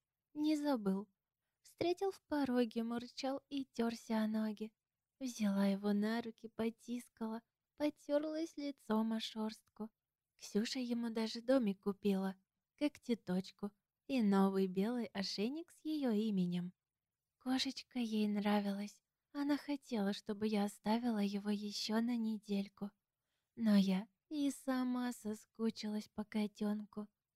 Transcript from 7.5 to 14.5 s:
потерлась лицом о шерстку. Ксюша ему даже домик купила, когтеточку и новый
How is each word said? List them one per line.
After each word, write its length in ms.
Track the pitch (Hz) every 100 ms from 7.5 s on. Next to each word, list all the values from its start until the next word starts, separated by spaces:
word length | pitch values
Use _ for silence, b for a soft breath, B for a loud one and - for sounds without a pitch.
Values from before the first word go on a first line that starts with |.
| _ _ -
потерлась 800 | 294 - - 294 311 311 330 -
лицом 560 | 285 - - 220 226
о 80 | 220
шерстку. 680 | - 220 214 220 _ - 220 _ _ _ _ _
Ксюша 400 | - 202 233 262
ему 300 | 240 233 233
даже 300 | 226 220 233
домик 400 | 233 269 208 190
купила, 540 | 202 196 202 190 190 185 _ _ _ _
когтеточку 920 | 294 - - 226 - 185 - - 202 - _ _ -
и 140 | 262
новый 440 | 208 196 196